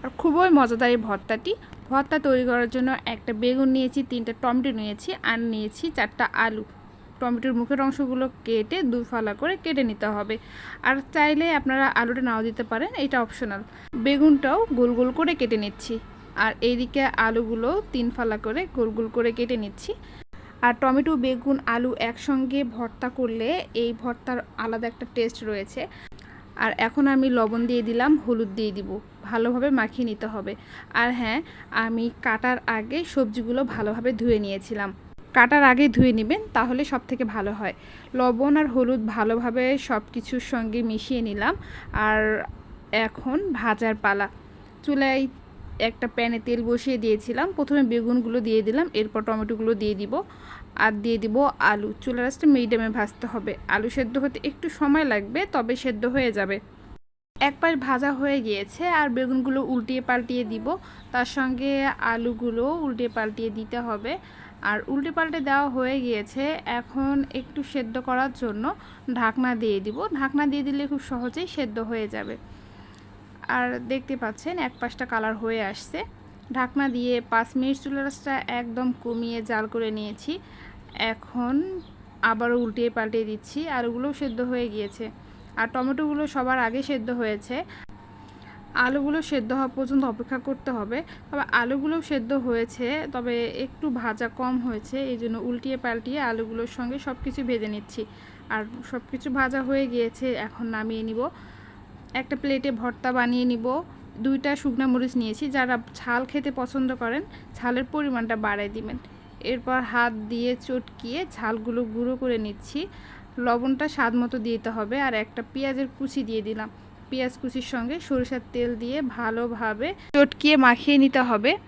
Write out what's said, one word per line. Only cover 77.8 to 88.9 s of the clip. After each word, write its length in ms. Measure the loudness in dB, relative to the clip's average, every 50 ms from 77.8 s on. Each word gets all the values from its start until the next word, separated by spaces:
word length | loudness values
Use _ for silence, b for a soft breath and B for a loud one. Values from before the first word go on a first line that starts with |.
| -4 -6 -4 -4 -4
আঁচটা 260 | -4 -6 -6 -6 -4 -4 -4 -4 -4
একদম 380 | -4 -4 -4 -4 -4 -2 0 0 -2 -2
কমিয়ে 380 | -4 -4 -4 -2 -4 -4 -4 -6
জাল 240 | -4 -2 -2 -2 -2
করে 220 | -2 -2 -2 -2 -2
নিয়েছি। 420 | -2 -4 -6 -8 -10 -8 -8 -8 -8 -8 B B B B B B B B B B -6 -4 -2 -2
এখন 440 | -2 -6 -10 -8 -6 -4 -2 0 0 0 0 -2 -6 -8 -10 -12 -20 -20 -20 -20 -6 -2
আবারও 360 | 0 0 2 2 2 2 2 2
উল্টিয়ে 300 | 2 0 0 0 0 0
পাল্টিয়ে 360 | 0 -2 -2 0 -2 -2 -2
দিচ্ছি, 340 | -2 -6 -8 -10 -8 -6 -6 -4 -2
আলুগুলোও 440 | -2 -2 -2 -2 -2 -2 -4 -4 -4
সেদ্ধ 260 | -4 -4 -4 -2 -4
হয়ে 260 | -2 -2 0 -2 -2 -2
গিয়েছে। 360 | -4 -6 -6 -6 -8 -10 -10 -10 -10 B B B B B B B B
আর 100 | -2 -2
টমেটোগুলো 560 | -2 0 -2 0 0 0 0 0 0 0 -2 -2
সবার 320 | -2 -2 -2 0 2 2 2
আগে 220 | 0 0 0 -2 -2
সেদ্ধ 260 | -2 -2 -2 -2 -4
হয়েছে। 440 | -4 -2 -2 -2 -2 -4 -6 -8 -8 -8 -8 B B B B -18 -18 -18 -20 -20 -20 B B B B B B B B B B -4 0
আলুগুলো 440 | 0 2 2